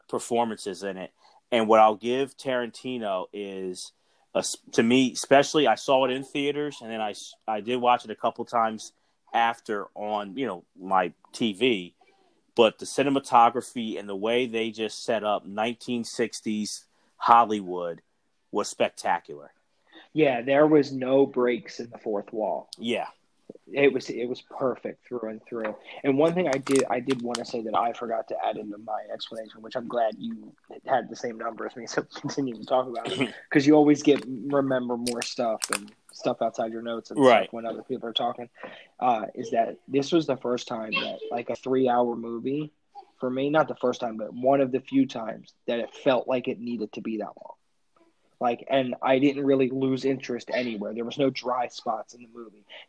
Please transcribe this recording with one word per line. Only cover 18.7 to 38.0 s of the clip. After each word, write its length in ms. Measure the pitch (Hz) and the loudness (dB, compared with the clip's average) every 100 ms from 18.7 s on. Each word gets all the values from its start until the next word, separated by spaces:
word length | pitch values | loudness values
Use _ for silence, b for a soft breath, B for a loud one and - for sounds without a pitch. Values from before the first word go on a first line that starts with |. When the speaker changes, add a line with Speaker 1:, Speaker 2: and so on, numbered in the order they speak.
| - 107 - 107 87 - 73 71 _ _ _ B B B | -2 -2 -2 -2 -2 -4 -16 -18 _ _ _ B B B
Speaker 2:
Yeah, 300 | 151 147 120 | 2 2 2
there 240 | 123 139 151 | 2 6 8
was 240 | 156 131 | 6 4
no 340 | 135 127 135 | 0 2 4
breaks 540 | 135 131 123 117 - - | 4 4 2 0 -4 -14
in 120 | 117 | -14
the 80 | 117 | -10
fourth 340 | 117 104 - | -6 -4 -4
wall. 360 | 113 101 73 - - | -4 -2 -4 -8 -10
Speaker 1:
Yeah. 280 | 113 107 73 - _ _ - - - | -4 -4 -4 -12 _ _ -20 -20 -8
Speaker 2:
It 200 | 117 143 | 2 2
was, 180 | 131 - | 2 -6
it 160 | 120 120 | -6 -6
was 160 | 123 | -8
perfect 640 | - - 135 113 110 - - | -12 -4 -4 -4 -8 -12 -12
through 220 | 120 110 | -10 -8
and 160 | 110 | -12
through. 300 | - 117 110 107 B B | -12 -8 -8 -8 B B
And 140 | 143 135 | 0 4
one 160 | 160 | 4
thing 140 | 170 170 | 2 0
I 100 | 135 | 0
did, 260 | 135 139 120 | 2 2 2
I 120 | 123 | 0
did 200 | 123 127 | -2 -4
wanna 220 | 120 120 | -4 -6
say 180 | 120 120 | -6 -6
that 140 | 113 101 | -2 0
I 160 | 117 | 0
forgot 360 | 113 120 113 - | -2 -4 -4 -4
to 80 | 107 | -4
add 120 | 107 110 | -4 -4
into 220 | 107 104 | -8 -12
my 240 | 110 107 107 | -8 -8 -8
explanation, 480 | 110 - 113 110 113 | -10 -10 -12 -14 -16
which 160 | 110 123 | -10 -8
I'm 120 | 117 | -4
glad 260 | 120 113 107 | 0 0 -2
you 340 | 117 113 104 - - - - | -8 -10 -14 -20 -20 -12 -2
had 220 | 131 - | -2 -2
the 80 | 110 | -8
same 200 | 127 113 | -10 -6
number 300 | 113 113 110 | -8 -8 -10
as 80 | |
me, 120 | - 113 | -10 -6
so 160 | - | -6
<laughs> 120 | - | -6
continue 400 | - 143 - 135 110 | -8 -8 -4 -4 -4
to 80 | |
talk 220 | 104 131 127 | 0 0 0
about 240 | 113 113 | -4 -6
it, 240 | - 120 - | -2 -4 -6
Speaker 1:
<laughs> 100 | - | 0
Speaker 2:
'cause 160 | 151 135 | 2 8
you 80 | |
always 280 | 151 147 147 | 8 8 6
get, 220 | - 135 117 | 6 4 2
remember 680 | 131 131 139 139 131 123 120 | -8 -2 0 2 0 -2 -4
more 260 | 120 120 | -4 -4
stuff 380 | - - 117 107 - | -6 -4 -2 -2 -4
and 180 | - 104 - _ | -6 -10 -20 _
stuff 300 | - - 123 | -6 -4 0
outside 300 | 117 - 117 | -2 -2 -6
your 100 | 113 | -6
notes 280 | 117 117 - | -8 -8 -6
and 100 | 117 | 6
Speaker 1:
Right. 240 | 131 160 | 8 8
Speaker 2:
stuff 80 | - | 4
when 140 | 113 113 | -6 -8
other 160 | 113 | -8
people 260 | - 123 | -8 -8